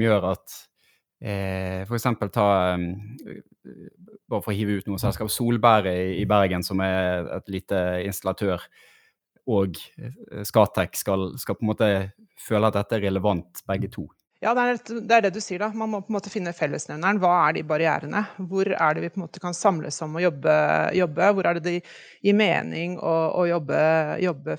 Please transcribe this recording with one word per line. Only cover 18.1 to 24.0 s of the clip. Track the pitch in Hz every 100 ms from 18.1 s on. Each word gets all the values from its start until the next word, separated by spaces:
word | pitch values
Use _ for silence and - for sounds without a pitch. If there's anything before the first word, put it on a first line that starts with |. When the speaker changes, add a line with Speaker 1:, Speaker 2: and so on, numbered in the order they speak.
| 190 208 - 180
Speaker 2:
Hvor | 190 190
er | 190 160 160
det |
vi | 170
på | 196
en | 170
måte | -
kan | 175 175
samles | 208 165 147 - 156
om | 160
å |
jobbe, | 180 143 156 151 151 156 156 180
jobbe? | 175 151 190 196
Hvor | 175
er | 170
det | 165
det | 175 - - - -
gir | 196 202
mening | 202 - - 160 175 180
å, | 160 165 160 -
å | 175
jobbe, | 170 143 147 156 160